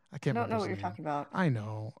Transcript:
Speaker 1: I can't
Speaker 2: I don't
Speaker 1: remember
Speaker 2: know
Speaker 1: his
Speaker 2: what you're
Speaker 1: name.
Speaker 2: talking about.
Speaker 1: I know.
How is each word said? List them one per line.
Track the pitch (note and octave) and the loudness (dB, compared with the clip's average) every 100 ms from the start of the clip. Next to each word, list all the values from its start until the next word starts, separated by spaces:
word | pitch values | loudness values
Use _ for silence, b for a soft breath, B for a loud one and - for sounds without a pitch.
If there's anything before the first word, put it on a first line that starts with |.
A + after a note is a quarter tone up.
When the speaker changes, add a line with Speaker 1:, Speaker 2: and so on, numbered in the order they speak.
| - | -14
Speaker 1:
I | C#3+ | -2
can't | C#3+ A#3 | 0 2
Speaker 2:
I | |
don't | A3+ | 2
Speaker 1:
remember | |
Speaker 2:
know | A3 | 2
Speaker 1:
his | |
Speaker 2:
what | F#3+ | 0
you're | F#3 | 0
Speaker 1:
name. | |
Speaker 2:
talking | F#3 - D#3 | -4 -4 -2
about. | D3 - | -2 -2
Speaker 1:
I | - E3+ | 2 4
know. | A2+ G#2+ G#2+ A2 - | 2 0 -4 -6 -4